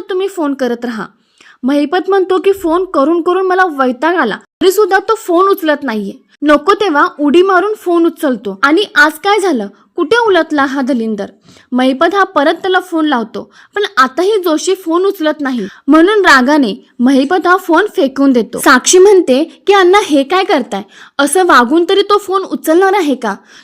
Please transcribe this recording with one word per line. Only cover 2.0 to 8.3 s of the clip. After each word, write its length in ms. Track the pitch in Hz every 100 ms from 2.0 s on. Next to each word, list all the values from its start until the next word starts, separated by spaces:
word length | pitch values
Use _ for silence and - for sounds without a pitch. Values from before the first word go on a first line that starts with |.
| 359
म्हणतो 300 | 392 370 370
की, 120 | 392
"फोन 320 | 392 330 349 370
करून 360 | 320 277 339
करून 240 | 339 370 381
मला 180 | 370 370 277
वैताग 380 | 262 254 311 349
आला, 220 | 233 - _ -
तरी 100 | 359
सुद्धा 280 | 370 381 392
तो 160 | 403 440
फोन 320 | - 339 381
उचलत 340 | 392 311 285
नाहीये, 300 | 277 220 196 - _ -
नको 320 | 294 294 311
तेव्हा 320 | 403 415 294 359 -
उडी 220 | 294 330
मारून 320 | 381 370 403
फोन 320 | 427 359 339 339
उचलतो. 540 | 330 294